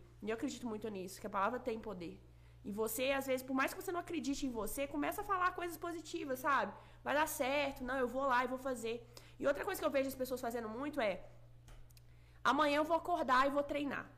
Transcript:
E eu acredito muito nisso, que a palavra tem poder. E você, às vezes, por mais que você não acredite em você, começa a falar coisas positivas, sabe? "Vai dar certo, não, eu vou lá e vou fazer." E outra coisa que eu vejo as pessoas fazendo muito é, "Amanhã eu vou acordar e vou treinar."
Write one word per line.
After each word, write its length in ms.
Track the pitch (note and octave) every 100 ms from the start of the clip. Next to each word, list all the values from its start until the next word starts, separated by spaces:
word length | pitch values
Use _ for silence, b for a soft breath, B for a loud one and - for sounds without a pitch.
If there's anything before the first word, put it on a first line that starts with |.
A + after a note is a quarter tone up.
| B B
E 100 | G#3
eu 40 |
acredito 320 | A3+ C#4 - A#3+
muito 220 | G#3+ A3
nisso, 320 | G3+ F#3 -
que 60 | G#3
a 20 |
palavra 300 | G3 G3+ B3
tem 180 | B3+ A3
poder. 420 | A3 F#3 E3+ F#3+ - B B B
E 80 | -
você, 400 | G#3 A3 A#3+ C4
às 140 | C#4 C4+
vezes, 160 | B3+ C4
por 80 |
mais 180 | C4 D4+
que 80 | -
você 120 | F#4+
não 80 | F4
acredite 440 | F4 E4+ B3 C#4+
em 60 | C#4
você, 360 | A#3 G3+ - C#4
começa 320 | D#4 D4 E4+
a 40 |
falar 280 | G#4 F#4+ F4+
coisas 240 | F4+ F4 D#4
positivas, 600 | E4+ E4+ D#4+ E4+ D4+ B3+
sabe? 320 | D4+ C4+ G#3 - B B
"Vai 100 | B3
dar 140 | C#4 D#4
certo, 560 | - B3+ C#4+ C#4 C4+
não, 120 | B3 C4+
eu 120 | B3
vou 160 | C4 C#4
lá 180 | B3
e 40 | B3+
vou 100 | B3+
fazer." 380 | C4+ B3 A3+ A#3+ - B B B
E 80 | C4+
outra 180 | C#4+
coisa 160 | - F#4+
que 60 | D#4+
eu 40 |
vejo 180 | C4+ C4+
as 80 | C4
pessoas 240 | B3+ B3+
fazendo 280 | A#3+ A#3+ A3
muito 320 | A3 D4 C#4+
é, 240 | G#3+ F#3 - - - - - - - - b b b b
"Amanhã 360 | - C4+ D4+ C#4+
eu 60 |
vou 120 | D#4 E4
acordar 500 | E4 E4+ C4+ C4 C#4
e 40 |
vou 120 | C#4+
treinar." 480 | C#4+ D4 C#4+ F3 -